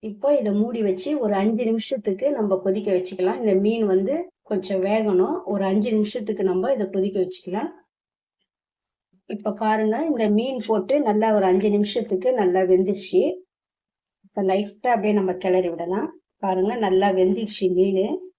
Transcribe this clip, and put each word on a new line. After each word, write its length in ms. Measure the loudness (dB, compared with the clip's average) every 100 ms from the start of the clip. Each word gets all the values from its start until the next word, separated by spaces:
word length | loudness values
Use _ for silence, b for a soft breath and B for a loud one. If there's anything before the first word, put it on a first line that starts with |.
| -12
இப்போ 200 | -4 0 2
இதை 120 | 2 0
மூடி 180 | 0 0 0
வச்சு 220 | 0 -2 -2
ஒரு 100 | 0 2
அஞ்சு 220 | 2 0 0
நிமிஷத்துக்கு 560 | -2 -2 -4 -4 -2 -2 0
நம்ம 200 | 0 0 0
கொதிக்க 240 | -2 0 -2
வச்சுக்கலாம். 440 | -2 -2 -2 0
இந்த 120 | 0 2 2
மீன் 200 | 0 2
வந்து 220 | 2 0 -4 -6 _ _
கொஞ்சம் 320 | -6 -2 -2 0
வேகணும். 500 | 0 2 2 2 -2 -4
ஒரு 120 | -2 0
அஞ்சு 200 | 0 2 0
நிமிஷத்துக்கு 480 | 0 -4 -6 -2 0
நம்ம 220 | 0 0 -2
இதை 100 | -2 -2
கொதிக்க 220 | -2 -2
வச்சுக்கலாம். 460 | -4 -4 -8 -6 -6 -10 _ _ _ _ _ _ _ _ _ _ _ _ _ _ _ -8
இப்ப 180 | -8 -4
பாருங்க, 340 | 0 0 0 0 -2
இந்த 140 | 0 2 2
மீன் 220 | 0 -4 -2
போட்டு 280 | -2 2 0 2
நல்லா 200 | 2 2 2
ஒரு 100 | 4
அஞ்சு 180 | 2 2 2
நிமிஷத்துக்கு 560 | 0 -2 -2 -2 0 2
நல்லா 200 | 2 2 4
வெந்துருச்சு. 500 | 4 4 -2 0 0 0 -2 -12 _ _ _ _ _ _ _ _
இப்ப 160 | -2 0
லைட்டா 380 | 0 -2 -4 -2 0
அப்படியே 200 | 2 2
நம்ம 140 | 2 -2
கிளறி 260 | 0 2 0
விடலாம். 360 | -4 -4 -4 -4 -10 _ _
பாருங்க, 300 | -2 0 0 0 0
நல்லா 220 | 2 2 4
வெந்துருச்சு 480 | 2 2 -4 -2 -2 2
மீன். 260 | 2 2 0 -4 -8